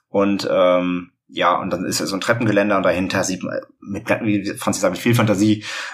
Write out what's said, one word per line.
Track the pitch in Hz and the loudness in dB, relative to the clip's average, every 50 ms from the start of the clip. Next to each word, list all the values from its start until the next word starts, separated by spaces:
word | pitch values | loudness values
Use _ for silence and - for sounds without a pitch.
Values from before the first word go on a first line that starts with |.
| _ _ | _ _
und, | - 101 101 101 101 95 - - | 0 2 2 2 0 0 0 0
ähm, | - 95 90 90 90 90 90 90 90 90 87 - _ _ _ _ | 2 4 4 4 4 4 2 0 -2 -4 -6 -10 _ _ _ _
ja, | - 85 87 87 87 | -4 0 2 2 2
und | - - 92 | 0 0 -4
dann | 87 87 92 | -4 -4 -2
ist | - - - | -4 -2 -2
ja | 87 | -4
so | 78 98 | -4 -4
ein | 95 | -4
Treppengeländer | - - 117 120 120 107 101 101 101 104 101 | -2 -2 -2 0 0 2 2 2 2 2 0
und | 98 | 2
dahinter | 95 92 85 90 95 - - 98 | 2 2 0 0 0 0 0 -2
sieht | 90 95 95 90 - | 0 -2 -4 -6 -6
man | - - - - - _ _ | -6 -6 -8 -10 -10 _ _
mit, | - - 101 98 - - | -12 -10 -10 -8 -2 -2
wie | 101 - 120 110 104 101 92 104 - - | -2 0 2 0 0 0 -2 -4 -8 -4
Franzi | - 104 95 - | -4 -4 -2 0
sagt, | 107 92 90 | 0 -2 -2
mit | - | 0
viel | - 120 117 | 2 2 4
Fantasie | 120 113 113 104 95 104 107 107 107 - - - - - - | 4 4 2 2 2 4 2 2 0 -2 -8 -10 -10 -10 -12